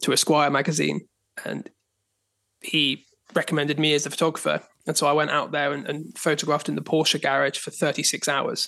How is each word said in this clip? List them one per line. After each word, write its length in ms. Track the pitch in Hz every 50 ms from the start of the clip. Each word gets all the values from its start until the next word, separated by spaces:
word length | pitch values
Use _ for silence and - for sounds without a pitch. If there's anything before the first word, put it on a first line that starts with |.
| -
to 100 | - 131
Esquire 360 | 117 - - 156 151 147 143
magazine. 580 | 143 139 139 - 151 151 147 - 143 - - _ _ _ _ _ _ - -
And 240 | - - - - - - _ _ _ _ _ _ _ _ _ _ _ _ _ _ _ _ _
he 440 | - - - 160 147 139 131 - - _ _ _ _ - -
recommended 460 | 170 160 - 170 156 147 147 147 143
me 140 | 156 156 151
as 100 | 147 147
the 60 | 147
photographer. 520 | - - 165 165 156 - - 151 151 151 - - _ _ _ -
And 100 | 151 -
so 100 | 160 143
I 60 | 143
went 180 | 156 151 147
out 200 | 139 151 135 -
there 200 | 151 147 143 143
and, 160 | 143 143 139 -
and 300 | 143 151 156 - - -
photographed 520 | - 170 151 147 - 151 147 147 - -
in 60 | 147
the 60 | 147
Porsche 400 | - - - 156 156 - - 147
garage 360 | - 143 135 139 139 139 - -
for 140 | - -
thirty-six 560 | - - - 151 139 - 143 - - - - -
hours 340 | 143 135 127 - 120 - -